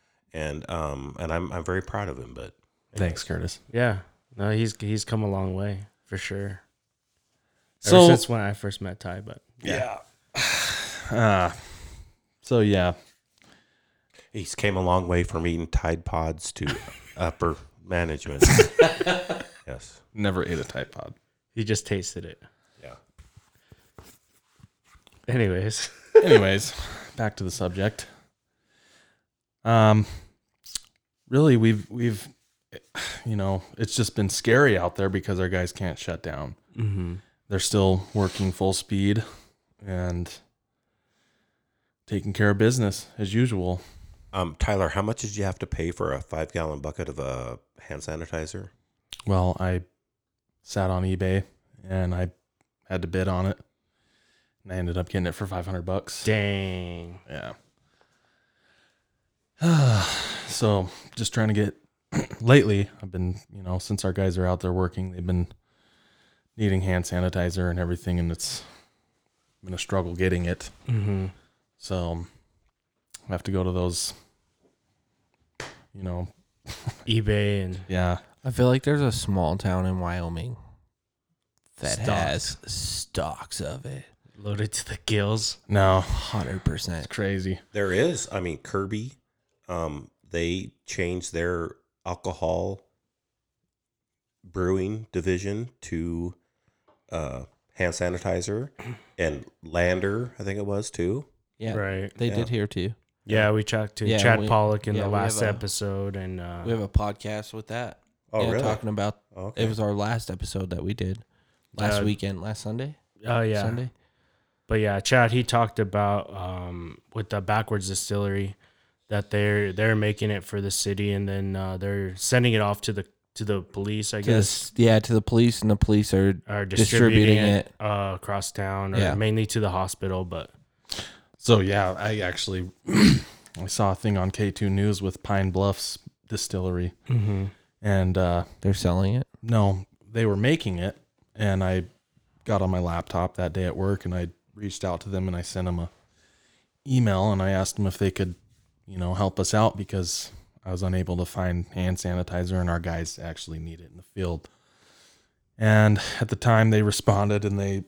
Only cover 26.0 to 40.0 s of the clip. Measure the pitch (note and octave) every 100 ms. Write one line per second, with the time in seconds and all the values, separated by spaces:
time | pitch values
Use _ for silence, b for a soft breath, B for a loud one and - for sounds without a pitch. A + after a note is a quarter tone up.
26 | - A4+ F#3 A2+ G2 G2 - - B B
27 | B - A2 - F#2 - F2+ F2+ G2+ -
28 | - - _ _ _ b b b b b
29 | b b b _ _ _ A2+ A2+ G#2+ G#2+
30 | G#2 B B _ _ _ - - - _
31 | _ _ - B2+ D3+ A#2+ A2+ G#2+ - A#2+
32 | A#2 G#2 - - _ _ _ - _ -
33 | B B A#2+ G#2 G2 F#2+ - - A2 -
34 | A2 - G2 - - C3 C#3+ F#2+ F2 -
35 | G2 F#2+ F#2+ F#2 F#2 F#2 F2+ - F#2 D#2
36 | - E2 E2 D2+ D2 - _ - A2 F#2+
37 | F2 F2+ b b - G2 - G#2+ F#2+ F#2+
38 | F#2+ G#2 F#2 - F#2+ F2+ F#2+ F#2+ - G2
39 | G2 G#2 - B B B B _ G2+ F2+